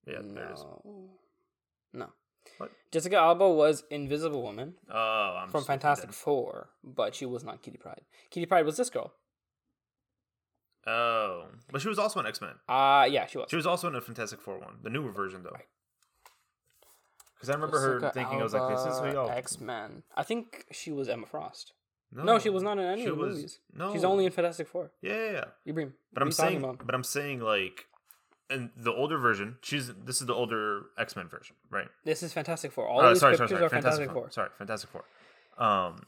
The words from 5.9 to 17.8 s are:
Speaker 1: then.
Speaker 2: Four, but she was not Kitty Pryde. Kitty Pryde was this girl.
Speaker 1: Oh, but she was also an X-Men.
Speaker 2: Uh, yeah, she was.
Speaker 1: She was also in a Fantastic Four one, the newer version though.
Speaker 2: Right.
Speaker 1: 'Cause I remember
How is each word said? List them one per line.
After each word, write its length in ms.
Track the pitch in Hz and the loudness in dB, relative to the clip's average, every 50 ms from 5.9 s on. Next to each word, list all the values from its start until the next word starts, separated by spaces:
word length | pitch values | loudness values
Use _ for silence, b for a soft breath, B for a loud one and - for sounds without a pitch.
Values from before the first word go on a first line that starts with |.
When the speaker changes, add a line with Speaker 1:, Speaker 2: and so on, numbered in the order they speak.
| 143 - 90 92 | 2 2 -2 -12
Speaker 1:
then. 40 | 101 | -14
Speaker 2:
Four, 560 | - - 151 147 131 120 - - - - - _ _ | -6 -2 0 0 0 0 -4 -8 -12 -14 -16 _ _
but 320 | - 131 123 - 110 104 - | -20 -8 -2 -2 -2 -2 -2
she 120 | - 139 | -6 -8
was 180 | 123 123 120 143 | -8 -8 -8 -10
not 180 | - - - | -12 -16 -16
Kitty 140 | - - - - | -18 -20 -20 -18
Pryde. 220 | - - - - _ _ b b b b | -18 -18 -18 -18 _ _ b b b b
Kitty 160 | - 175 170 | -6 -6 0
Pryde 180 | 170 190 175 156 | 4 6 6 6
was 120 | 151 156 | 4 2
this 140 | - 247 247 | 0 -2 -2
girl. 220 | - 117 - - _ _ _ _ _ _ _ _ _ _ _ _ _ _ _ _ _ _ _ _ _ _ _ _ _ _ _ _ _ _ _ _ _ _ _ | -2 -6 -6 -6 _ _ _ _ _ _ _ _ _ _ _ _ _ _ _ _ _ _ _ _ _ _ _ _ _ _ _ _ _ _ _ _ _ _ _
Speaker 1:
Oh, 580 | - 113 117 120 117 113 113 107 98 90 87 82 85 - 117 _ - | -2 0 2 2 2 2 2 0 0 -4 -8 -10 -14 -18 -20 _ -8
but 120 | 127 143 | -6 -4
she 60 | 139 220 | -2 -2
was 100 | 214 202 | 0 2
also 200 | 208 214 214 - | 0 0 0 -2
an 60 | - | -4
X-Men. 280 | 110 107 - 104 85 - - _ | -4 -6 -6 -12 -12 -14 -14 _
Speaker 2:
Uh, 400 | - 127 131 135 135 139 139 139 143 | 0 4 4 6 8 8 8 8 6
yeah, 160 | 139 123 - | 6 2 0
she 100 | - - 135 | -2 -6 -8
was. 80 | - - | -6 -2
Speaker 1:
She 60 | - | -2
was 100 | 170 151 | 0 2
also 220 | 175 175 170 - 175 | 0 0 0 -2 -4
in 60 | 143 | -4
a 60 | 123 | -6
Fantastic 400 | - - 113 120 113 104 113 - | -8 -10 -8 -8 -8 -8 -8 -12
Four 180 | - - 95 - | -12 -12 -12 -12
one, 200 | - - - - | -12 -16 -18 -14
the 60 | - 107 | -10 -6
newer 220 | 117 147 147 120 | -6 -4 -6 -6
version 300 | 98 101 98 95 92 92 | -6 -6 -6 -6 -8 -12
though. 80 | 90 82 | -16 -16
Speaker 2:
Right. 160 | - - - _ _ _ _ _ _ _ _ _ _ _ _ - _ _ _ _ _ _ _ _ _ _ _ _ - _ _ _ _ _ - _ _ _ | -16 -16 -20 _ _ _ _ _ _ _ _ _ _ _ _ -20 _ _ _ _ _ _ _ _ _ _ _ _ -20 _ _ _ _ _ -20 _ _ _
Speaker 1:
'Cause 100 | - 120 | -6 -6
I 40 | 143 | -4
remember 240 | 151 156 - 156 143 | -4 -2 -2 0 2